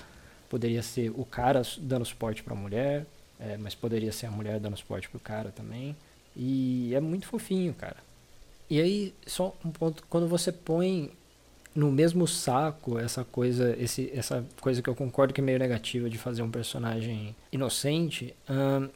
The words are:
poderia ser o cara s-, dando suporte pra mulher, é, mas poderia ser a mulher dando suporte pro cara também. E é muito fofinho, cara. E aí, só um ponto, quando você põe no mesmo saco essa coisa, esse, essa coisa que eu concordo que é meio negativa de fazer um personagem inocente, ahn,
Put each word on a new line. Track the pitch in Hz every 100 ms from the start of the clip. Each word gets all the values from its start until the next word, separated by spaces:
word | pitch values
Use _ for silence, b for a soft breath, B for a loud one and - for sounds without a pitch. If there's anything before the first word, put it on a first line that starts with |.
| B B B B -
poderia | 123 117 117
ser | 113 127 113
o | 113
cara | 120 - 123 139
s-, | 117 -
dando | 139 127 117
suporte | - 113 110
pra | -
mulher, | 107 101 107 139 147 156 - - -
é, | 110 104
mas | 101 -
poderia | 117 113 110
ser | 104 113
a |
mulher | 104 107 107
dando | 104 104
suporte | - 101 -
pro | -
cara | - 214 214
também. | - 110 117 139 147 B B - -
E | 127 135 127 127 120
é | 131
muito | 160 190 -
fofinho, | 233 - 185 175
cara. | - - - - - - - - - -
E | 151
aí, | 170 208 190 - -
só | - 185 -
um | 165
ponto, | 156 165 156 -
quando | 170 170
você | 170 175
põe | 170 - 165 185 185 143 - - - - - -
no | 156 147
mesmo | 135 165 175 165
saco | - - 127 156 151 - 117
essa | 113 127
coisa, | 117 - 123 123 123 117
esse, | 120 - 131
essa | 135 - 135 120 -
coisa | 135 123
que | 123
eu | 120
concordo | 131 - 135
que | 139
é |
meio | 135 127
negativa | 127 113 - 123 120
de | 113
fazer | 127 117
um | 113
personagem | 120 113 127 117 113 113 110 107 110 B
inocente, | 131 127 - 143 160 165 - 123 - -
ahn, | 135 139 139 135